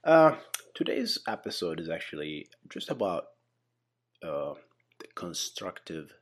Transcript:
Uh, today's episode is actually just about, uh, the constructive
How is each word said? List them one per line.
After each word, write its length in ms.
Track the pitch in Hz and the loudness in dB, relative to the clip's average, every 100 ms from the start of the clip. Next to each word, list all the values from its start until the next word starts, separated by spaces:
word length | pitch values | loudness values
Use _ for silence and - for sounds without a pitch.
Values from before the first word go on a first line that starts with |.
Uh, 320 | - 160 156 - - - - - | 8 10 10 6 -8 -14 -12 -4
today's 420 | 160 - - - - | -2 0 0 -2 -4
episode 520 | 107 - - 87 80 | -6 -6 -4 -4 -4
is 100 | 82 | -6
actually 600 | 80 - 76 76 76 - - - | -6 -6 -8 -8 -8 -12 -20 -16
just 220 | 95 - | -14 -8
about, 380 | 123 101 85 - _ _ _ _ _ _ _ _ _ | -4 -2 -2 -6 _ _ _ _ _ _ _ _ _
uh, 320 | 82 73 73 71 - _ _ _ | -8 -6 -6 -10 -18 _ _ _
the 80 | - - | -18 -12
constructive 960 | 90 78 - - 95 - - 80 73 - | -10 -8 -10 -8 -10 -12 -12 -12 -12 -20